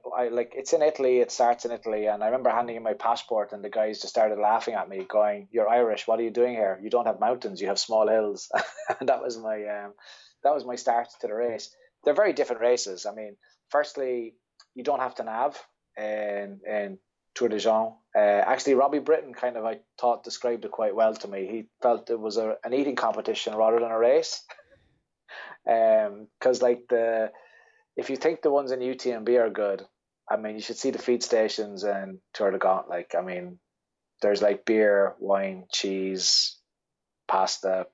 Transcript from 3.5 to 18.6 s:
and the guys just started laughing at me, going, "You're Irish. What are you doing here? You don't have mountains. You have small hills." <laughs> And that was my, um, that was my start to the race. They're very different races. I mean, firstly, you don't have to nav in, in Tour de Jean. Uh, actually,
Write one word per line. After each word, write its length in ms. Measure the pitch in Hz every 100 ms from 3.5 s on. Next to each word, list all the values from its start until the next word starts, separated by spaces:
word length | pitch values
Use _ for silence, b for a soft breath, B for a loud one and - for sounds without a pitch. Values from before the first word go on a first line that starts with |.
and 120 | 104
the 60 | 101
guys 300 | 110 110 104
just 120 | -
started 260 | 120 110 104
laughing 360 | 104 113 -
at 140 | 104 87
me, 160 | 95
going, 440 | 92 107 104 101 98
"You're 180 | 113 107
Irish. 380 | 120 117 104 -
What 140 | 113
are 20 |
you 80 | 117
doing 220 | 113 123
here? 240 | 117 98 92
You 80 | 104
don't 160 | 120 113
have 120 | 98
mountains. 420 | 110 127 110 92
You 60 | 98
have 100 | 101
small 280 | - 110 107
hills." 440 | 110 104 98 -
<laughs> 460 | 113 - - - 123
And 80 | 131
that 140 | 123
was 160 | 131 113
my, 260 | 110 107
um, 300 | 104 104 101 - B B B B
that 120 | 139
was 120 | 147 123
my 100 | 120
start 320 | 127 117 120 -
to 60 | 113
the 80 |
race. 400 | 107 120 107 - b b _
They're 100 | 147
very 200 | 165 208
different 280 | 143 123 113
races. 440 | 120 123 98 90 104
I 80 |
mean, 220 | 107 107 101 b b _
firstly, 640 | 147 151 143 131 123 113 _ _ _ _
you 100 | 127
don't 160 | 139 135
have 140 | 127 -
to 80 |
nav 400 | 113 110 143 - - _ _ 107
in, 640 | 107 107 104 101 101 98 -
in 300 | 107 101 95 _ _ _
Tour 140 | - 117
de 100 | 107
Jean. 360 | 110 110 113 - _
Uh, 40 | 107
actually, 560 | 104 101 - 127